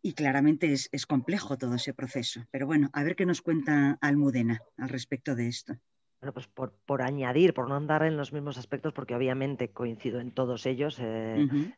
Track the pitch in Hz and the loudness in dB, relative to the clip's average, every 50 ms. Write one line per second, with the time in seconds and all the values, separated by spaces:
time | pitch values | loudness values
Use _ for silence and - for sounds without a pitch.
0 | - 196 - - 151 139 135 139 139 151 156 147 175 156 139 135 - - - 139 | -6 -4 -2 0 0 2 4 6 6 6 6 6 4 2 2 0 -2 -4 -6 -6
1 | - - 151 131 127 - 180 208 - - 139 127 131 120 123 120 - 143 131 - | -2 0 0 0 2 0 -2 -2 -2 -4 -4 -2 -2 0 -2 -2 -2 -4 -6 -6
2 | 135 123 - 135 117 - - 120 120 - - 131 139 139 160 151 143 139 - 147 | -6 -6 -4 -4 -4 -4 -6 -8 -10 -8 -6 -4 0 2 4 4 4 2 2 0
3 | 143 160 180 - 190 180 170 - - 170 160 160 135 151 151 143 139 139 151 - | -2 0 0 0 0 0 0 0 0 0 0 0 2 2 4 4 6 4 4 2
4 | - 147 143 147 143 139 123 127 117 117 117 113 - _ _ - 131 127 123 127 | 2 2 4 4 4 4 2 2 2 2 0 -2 -6 _ _ -10 -8 -6 -6 -8
5 | 123 - 139 123 - 151 131 117 120 120 120 - - - - 120 _ _ _ _ | -6 -6 -8 -6 -4 -4 -4 -2 -2 -4 -4 -6 -8 -12 -12 -14 _ _ _ _
6 | _ _ _ _ 135 139 - 131 131 - _ - 131 127 - _ _ - 139 123 | _ _ _ _ -12 -12 -12 -12 -14 -14 _ -10 -10 -10 -10 _ _ -2 -2 0
7 | 127 131 143 143 131 123 127 151 185 175 - - 123 127 139 143 151 147 156 156 | 0 -2 -2 -2 -2 0 4 6 6 6 4 2 -2 -2 -2 -2 0 2 2 2
8 | 160 160 160 147 139 - 147 147 143 147 135 131 123 - 147 131 - 156 - - | 2 2 2 0 -4 -4 -6 -6 -6 -6 -8 -8 -8 -6 -6 -4 -4 -6 -6 -6
9 | 131 - 120 120 135 127 127 135 135 139 139 123 127 113 - - 123 117 113 110 | -6 -4 -2 0 0 0 0 0 -2 -2 -2 -4 -6 -6 -6 -6 -6 -6 -6 -6
10 | - 123 107 123 120 123 - 131 131 123 123 113 - 135 131 123 147 151 - - | -6 -4 -4 -4 -6 -6 -4 -2 -2 -2 -2 -2 -2 -2 -2 -2 -2 -4 -4 -6
11 | 123 113 113 113 110 113 113 143 151 135 139 143 151 208 - | -6 -4 -4 -4 -4 -2 0 2 2 2 2 0 0 -2 -6